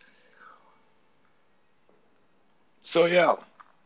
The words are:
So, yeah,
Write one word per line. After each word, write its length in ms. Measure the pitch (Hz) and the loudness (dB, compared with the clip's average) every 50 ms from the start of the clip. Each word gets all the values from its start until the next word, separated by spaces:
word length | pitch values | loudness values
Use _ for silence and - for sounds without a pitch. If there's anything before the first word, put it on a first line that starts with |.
| - - - - - _ _ - - - - - _ _ _ _ _ _ _ _ _ _ _ _ _ _ _ _ _ _ _ _ _ _ _ _ _ _ _ _ _ _ _ _ _ _ _ _ _ _ _ _ _ _ _ _ | -20 -20 -20 -20 -20 _ _ -20 -20 -20 -20 -20 _ _ _ _ _ _ _ _ _ _ _ _ _ _ _ _ _ _ _ _ _ _ _ _ _ _ _ _ _ _ _ _ _ _ _ _ _ _ _ _ _ _ _ _
So, 240 | - - - 175 170 | -10 -4 -2 0 0
yeah, 300 | 170 180 180 165 139 107 - - - _ - - _ _ _ _ | 2 2 0 2 0 0 -4 -6 -20 _ -20 -20 _ _ _ _